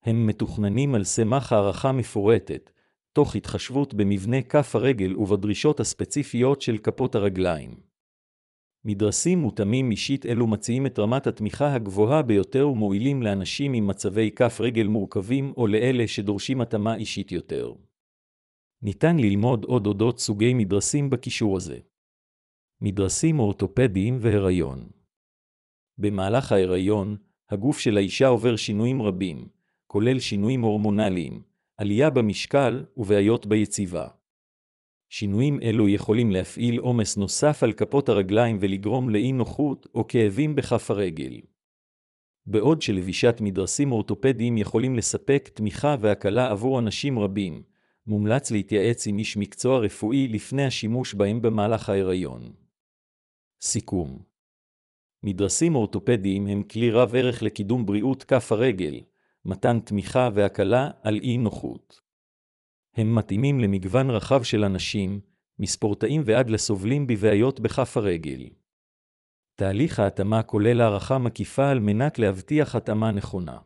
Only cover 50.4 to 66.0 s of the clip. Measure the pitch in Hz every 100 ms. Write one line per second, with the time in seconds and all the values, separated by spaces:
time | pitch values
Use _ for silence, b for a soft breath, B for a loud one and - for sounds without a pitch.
50.4 | - 135 139 123 107 117 127 101 101 113
51.4 | 117 110 104 110 - 98 95 92 80 62
52.4 | 58 - _ _ _ _ _ _ _ _
53.4 | _ _ - 117 - 95 78 67 - _
54.4 | _ _ _ _ _ _ _ _ 104 92
55.4 | 101 - 170 151 104 104 95 120 98 98
56.4 | 101 101 101 113 117 110 123 123 127 123
57.4 | 110 - 101 123 107 101 123 131 - 131
58.4 | - 107 131 95 82 65 - _ _ _
59.4 | - 92 127 117 - 104 92 127 127 101
60.4 | 101 - 95 120 139 - 110 107 127 120
61.4 | 113 - 62 - _ _ _ _ _ _
62.4 | _ _ _ _ _ - 110 117 101 98
63.4 | 131 139 107 98 92 113 135 113 - 135
64.4 | 117 110 104 95 - 110 95 101 - _
65.4 | _ _ 101 - 110 104